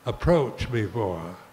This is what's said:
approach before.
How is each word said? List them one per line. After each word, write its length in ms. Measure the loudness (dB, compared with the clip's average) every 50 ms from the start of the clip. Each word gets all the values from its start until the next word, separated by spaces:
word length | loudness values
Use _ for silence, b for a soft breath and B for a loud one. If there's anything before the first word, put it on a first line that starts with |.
| B
approach 640 | -6 -4 0 2 4 4 4 4 2 -2 -4 -6 -2
before. 640 | -2 0 -2 0 0 -2 -2 0 -2 -4 -6 -8 -12 -14 -18 -20